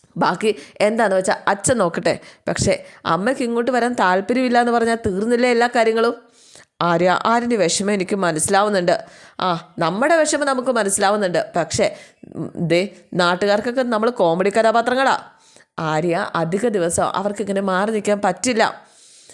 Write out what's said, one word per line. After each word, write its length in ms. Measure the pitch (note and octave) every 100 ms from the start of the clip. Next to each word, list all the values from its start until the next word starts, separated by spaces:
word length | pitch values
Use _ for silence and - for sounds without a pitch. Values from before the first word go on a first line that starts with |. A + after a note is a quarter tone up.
| _ -
ബാക്കി 380 | D#3 F3 G#3+ G3+ - -
എന്താന്ന് 360 | G#3 A3+ G#3+ F#3+
വെച്ചാൽ 200 | F#3+ - -
അച്ഛൻ 300 | G3+ - A#3+
നോക്കട്ടെ. 400 | F3 F3 E3 B2+ - - -
പക്ഷേ 360 | - G3 - - - -
അമ്മയ്ക്ക് 360 | E3+ G#3+ C#4
ഇങ്ങോട്ട് 280 | A#3 A#3 A#3+
വരാൻ 220 | B3+ A#3+
താല്പര്യമില്ല 680 | A#3+ F#3 F#3 G3+ B3 B3+ A#3+
എന്ന് 120 | A#3+
പറഞ്ഞാൽ 260 | A#3 A3+ A3+ A3
തീർന്നില്ലേ 440 | F#3 A3+ A#3+ B3
എല്ലാ 180 | A#3 A#3+ A#3+
കാര്യങ്ങളും? 380 | A3+ A3+ A#3 A#3+ _ _ - - - -
ആര്യ, 360 | E3+ E3+ F3+ F3
ആര്യൻ്റെ 320 | - A#3 A#3+ A#3
വിഷമം 340 | E3+ - G3
എനിക്ക് 260 | G#3 F#3 G3
മനസ്സിലാവുന്നുണ്ട്. 880 | F3 D#3 D#3 G3 G#3 G3 F3 D#3+ - - - -
ആ, 340 | F#3 E3+ - -
നമ്മുടെ 380 | E3 F#3+ D4 E4
വിഷമം 300 | D4+ D4+ C#4+
നമുക്ക് 220 | C4 B3+
മനസ്സിലാവുന്നുണ്ട്. 760 | A#3 G3+ G3+ G3 G#3+ F#3 D#3+ - F3
പക്ഷേ, 400 | D#3 A#3+ F#3 - - _ - -
ഉം, 160 | - -
ദേ, 320 | E3 E3+ G3+ - -
നാട്ടുകാർക്കൊക്കെ 680 | F3 F3 F3+ G3+ G#3 A#3+ B3+
നമ്മൾ 280 | B3 G#3+ A#3
കോമഡി 400 | B3 E3+ E3+ G3
കഥാപാത്രങ്ങളാ. 680 | A3 A3 A3+ A#3+ B3+ C4+ - - _ _ - _ -
ആര്യ, 480 | D#3 D#3 E3+ E3+ -
അധിക 340 | E3+ E3 F#3 A#3+
ദിവസം 360 | G3+ E3+ G3
അവർക്കിങ്ങനെ 560 | D#3+ - G3+ G#3 G3 G3
മാറി 300 | G3 F#3 G#3
നിൽക്കാൻ 300 | A3 G#3 G#3
പറ്റില്ല 680 | G#3 G#3 B3+ A3 F3+ - - _ - - -